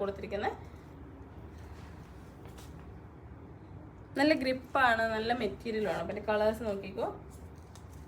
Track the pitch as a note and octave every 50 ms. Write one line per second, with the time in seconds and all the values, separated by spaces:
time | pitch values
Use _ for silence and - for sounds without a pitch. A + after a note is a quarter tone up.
0 | G3+ G3 G3 - - - G3+ G3+ A#3+ G4+ - - - - - - - - - -
1 | - - - - - - - - - - - - - - - - - - - -
2 | - - - - - - - - - - - - - - - - - - - -
3 | - - - - - - - - - - - - - - - - - - - -
4 | - - - C4+ C#4 D#4 D#4 B3+ B3+ C4 C4 C4 - - - C#4 C4 A#3+ A3+ A3
5 | A3+ A3+ A3 A3 A3 A3+ A#3+ B3 A3+ G3 - - - A#3 G#3+ A3 G#3 F3 E3 E3+
6 | F3+ F#3+ F#3+ G#3 - A3 G#3+ G#3+ G#3+ A3 A3 A3 A#3+ G#3+ G3+ G3 F#3+ G3 - -
7 | C#4+ G4+ F#4+ - - - - - - - - - - - - - - - - -
8 | -